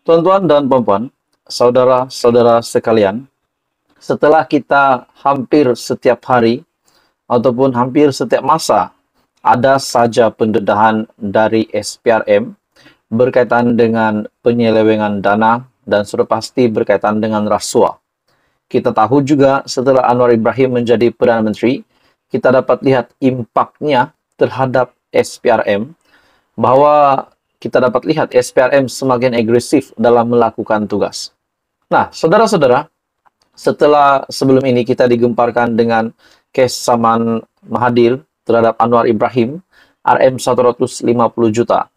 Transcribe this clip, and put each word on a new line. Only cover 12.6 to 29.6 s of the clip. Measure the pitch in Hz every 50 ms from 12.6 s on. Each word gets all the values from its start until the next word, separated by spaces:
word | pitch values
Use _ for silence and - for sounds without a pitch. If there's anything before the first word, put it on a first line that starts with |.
| _ _ _ _ _ - _ _ _ _ -
berkaitan | 113 123 123 - 127 123 107 117 117 117 120 120
dengan | 110 117 113 113 113 113 110 107 107 107 - _ _
penyelewengan | _ 123 120 120 120 113 107 110 110 110 110 107 107 104 104 101
dana | 95 98 101 107 110 110 117 123 131 _ _ _ _
dan | - 101 101 104 -
sudah | - 110 120
pasti | - 113 110 110 - _ - 127
berkaitan | 117 110 107 117 - 104 98 - 104 104 107
dengan | 107 110 110 107 104
rasuah. | 104 104 101 - - - 120 117 - - _ _ _ _ _ _ _ _ _ _ _ _ _ _ _ -
Kita | 135 110 127
tahu | 113 - 110 110 123 147
juga | 143 131 151 139 135 135 135 139 - -
setelah | - - 123 131 135 131 123 -
Anwar | 123 123 123 120 120
Ibrahim | 113 110 117 107 113 135 131 123 120
menjadi | 120 113 120 107 117 120 113
Perdana | _ - 120 117 113 110
Menteri, | 110 104 - - 113 135 214 226 _ _ _ _ _ _ _ _ _ -
kita | 131 - 131 123
dapat | 131 123 - 127 123
lihat | - 139 135 127 113 - _ _
impaknya | - 131 127 127 117 _ _ - 120 - _ _ - 151 147 123 127 156 _ _ _ _ _ _
terhadap | 143 123 - 120 135 127 123 131 127 - _ _ _ _
S | - - 123 - - - _
P | -
R | 113 110 -
M, | - 104 101 110 139 165 _ _ _ _ _ _ _ _ _ _ _ _
bahwa | - 113 117 127 135 143 147 147 147 147 139 135 - - _ _ _ _ _ _ _
kita | - 123 - 135 123
dapat | 127 110 127 -
lihat | 92 - 160 135 113
S | - 123 123 - -
P | - 131
R | 127
M | - 139 135
semakin | 123 - - - 135 127 120 120 131 120
agresif | 120 117 107 117 120